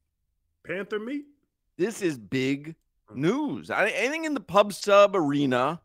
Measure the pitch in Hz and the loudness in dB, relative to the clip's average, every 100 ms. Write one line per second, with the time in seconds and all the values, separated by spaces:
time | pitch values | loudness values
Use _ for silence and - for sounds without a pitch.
0 | _ _ _ _ _ _ - 175 196 214 | _ _ _ _ _ _ -12 -10 -8 -8
1 | 226 285 285 _ _ _ _ - 196 214 | -8 -10 -12 _ _ _ _ -6 -4 -2
2 | 180 135 101 131 131 139 147 165 _ _ | -4 -6 -6 -2 -2 -2 -6 -18 _ _
3 | _ 110 156 262 294 123 78 110 202 160 | _ -4 -2 0 -2 -6 -6 -2 0 0
4 | 240 320 320 269 175 185 208 - - 202 | -2 -2 -4 -6 0 2 2 0 4 6
5 | 202 196 147 143 139 123 131 170 | 8 6 2 2 2 2 0 -4